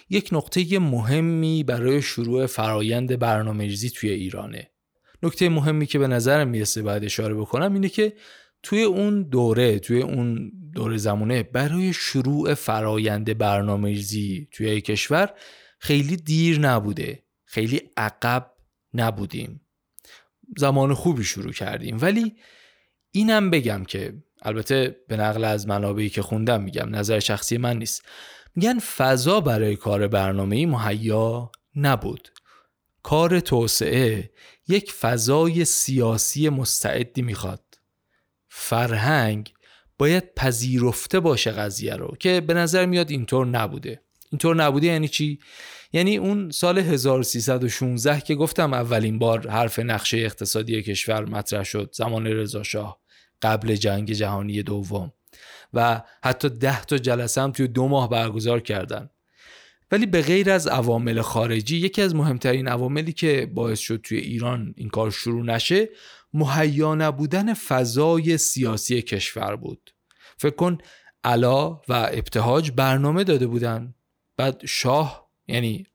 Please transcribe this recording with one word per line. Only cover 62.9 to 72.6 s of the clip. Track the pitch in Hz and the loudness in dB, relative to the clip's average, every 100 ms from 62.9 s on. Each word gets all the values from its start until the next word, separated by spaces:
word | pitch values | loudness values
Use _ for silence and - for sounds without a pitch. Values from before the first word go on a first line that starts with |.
| 147 160 | -2 -4
که | 156 160 139 120 | -2 2 2 0
باعث | - 117 107 | -2 -2 -2
شد | - 117 | -4 -6
توی | - 110 | -4 -6
ایران | - 117 120 123 110 - | -4 -4 -2 -4 -6 -8
این | 110 | -6
کار | 107 110 | -2 -2
شروع | 104 117 117 120 | -2 -4 -2 -2
نشه، | 113 - 185 220 - - - _ | -2 2 2 0 -4 -20 -20 _
مهیا | 151 147 147 156 143 156 156 | 0 2 2 2 2 2 2
نبودن | 156 135 151 180 208 | 0 0 -2 0 0
فضای | 214 - 131 123 120 156 165 160 165 | -2 0 2 2 2 4 4 2 2
سیاسی | - - 123 107 - 123 | 0 0 0 -2 -2 -2
کشور | 113 98 - - 101 107 | -2 -4 -4 -4 -6 -6
بود. | - - _ _ _ _ - - | -10 -14 _ _ _ _ -20 -2
فکر | 147 143 | -2 2
کن | 175 170 - - _ _ | 2 0 -6 -20 _ _
علا | 123 120 123 135 156 | 2 4 4 2 0
و | 160 - | -4 -2
ابتهاج | 123 113 113 - 117 117 139 | 0 0 -2 -2 0 2 2